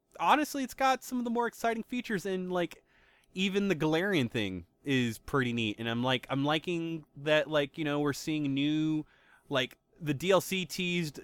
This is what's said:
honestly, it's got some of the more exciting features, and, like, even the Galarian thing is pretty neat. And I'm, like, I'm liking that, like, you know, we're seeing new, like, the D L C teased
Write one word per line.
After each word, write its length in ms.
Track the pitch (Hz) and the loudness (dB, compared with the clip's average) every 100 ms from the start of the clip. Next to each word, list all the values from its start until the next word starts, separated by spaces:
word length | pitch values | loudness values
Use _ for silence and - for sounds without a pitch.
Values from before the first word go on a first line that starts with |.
| _ - | _ -2
honestly, 460 | 170 269 294 285 | 4 4 2 -4
it's 100 | 262 | -6
got 300 | - 262 262 | 0 2 2
some 140 | - 247 | -2 -4
of 60 | |
the 60 | 240 | -2
more 160 | 233 233 | -2 -2
exciting 380 | - 233 226 | -2 -2 -2
features, 420 | - 247 - 196 196 | -4 -6 -2 -4 -2
and, 240 | 185 180 | -4 -2
like, 320 | 180 170 - _ _ _ _ _ | -2 -2 -6 _ _ _ _ _
even 340 | 185 196 196 202 | 0 2 2 2
the 80 | 156 | 2
Galarian 540 | 156 160 202 170 117 | 2 2 2 2 2
thing 340 | 117 101 92 - _ | 0 -2 -4 -10 _
is 360 | 143 131 117 107 | 0 2 0 -4
pretty 340 | - 139 123 | -2 0 0
neat. 240 | 117 110 104 | 0 -2 -2
And 100 | 117 | -4
I'm, 140 | 117 | -2
like, 240 | 127 127 - | 0 -2 -2
I'm 160 | 135 143 | -2 0
liking 580 | 160 180 170 165 165 - 139 | 0 -2 -4 -4 -8 -10 -8
that, 320 | 151 151 147 | 2 2 4
like, 260 | 151 143 165 | 0 0 -2
you 80 | |
know, 160 | 151 147 | -2 0
we're 140 | 147 | 0
seeing 400 | 135 - 156 143 | -2 -4 -2 0
new, 500 | 135 147 156 156 156 - _ _ - - | 0 0 2 0 -2 -4 _ _ -20 -4
like, 260 | 135 127 - _ _ | -2 -2 -8 _ _
the 140 | 151 | -4
D 160 | 139 180 | 0 4
L 100 | 185 | 4
C 240 | - 190 180 | 4 -2 -4
teased 540 | - 175 175 156 - | -4 -2 0 -2 -8